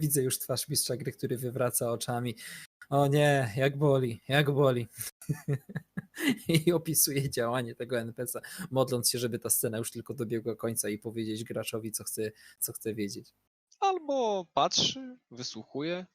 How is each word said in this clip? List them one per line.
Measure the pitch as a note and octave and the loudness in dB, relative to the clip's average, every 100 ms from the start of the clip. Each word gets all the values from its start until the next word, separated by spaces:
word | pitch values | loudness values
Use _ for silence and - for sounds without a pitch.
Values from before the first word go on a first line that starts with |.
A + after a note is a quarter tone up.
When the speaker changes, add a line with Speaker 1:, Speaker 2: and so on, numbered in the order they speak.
Speaker 1:
Widzę | D3+ C#3+ | 2 0
już | C3 - | 0 -2
twarz | - B2+ - | -2 -4 -2
mistrza | C#3+ - B2 | -2 -2 -4
gry, | C3+ | -6
który | - C#3 B2 | -6 -4 -4
wywraca | B2+ A#2+ B2 - A#2+ | -4 -2 0 0 -2
oczami. | A#2 - A#2+ A#2+ G#2+ - - - _ - | -2 -2 -2 -4 -6 -10 -14 -16 _ 0
„O | C#3 C#3 | 4 6
nie, | D3 D3 C#3 A#2+ A2 | 6 6 6 2 2
jak | C#3 C#3 | 2 4
boli, | D3 C3+ B2+ A2+ - | 4 4 2 -2 0
jak | C#3 D3 | 2 4
boli”. | C#3 C#3 A#2+ A2+ - - - - D3+ - C#3 - | 4 4 4 0 -8 -12 -8 -6 -4 -2 -4 -4
<laughs> | - - - - - D#4+ A3+ - E3 E3 | -12 -10 -12 -12 -2 0 0 2 4 4
I | |
opisuje | E3+ D#3+ C#3+ - C#3 C#3 | 2 2 2 2 2 0
działanie | - A#2 B2+ A#2+ | 0 0 0 -2
tego | A#2 A#2+ A#2+ | -6 -4 -2
N | A#2 | -2
P | A2+ B2 | -6 -8
C | - | -8
a, | - - F3+ | -10 -12 -2
modląc | C3 B2 B2 - | 2 2 2 2
się, | B2 | 0
żeby | A#2+ A2 | 0 -2
ta | A2 | 0
scena | - A#2+ A2 | 0 0 -2
już | A2+ | -4
tylko | A#2 - | -6 -8
dobiegła | A#2 A2 A2+ A#2 G#2+ | -6 -2 -2 -4 -4
końca | A#2 A2+ G#2 | -4 -2 -2
i | G#2 | -4
powiedzieć | A#2 A2 A2 A2 | -4 -4 -4 -4
graczowi, | A#2 A2+ A2 A2+ A2 | -4 -6 -4 -6 -6
co | - | -8
chce, | G#2+ - G#2+ - - - | -6 -4 -4 -6 -18 -8
co | - | -8
chce | - A2+ | -6 -6
wiedzieć. | G#2+ G2+ - - _ _ _ _ _ | -2 -4 -6 -14 _ _ _ _ _
Speaker 2:
Albo | G4 F#4 D4 C#4 A3+ G3 F3 | 0 0 -2 0 0 -2 -2
patrzy, | - D#3+ - - C4+ B3+ B3+ _ | 0 2 4 0 -2 -10 -16 _
wysłuchuje, | A#2+ B2 A2 - C3+ D#3 F3+ F#3 | -12 -10 -10 -8 -6 -4 -4 -8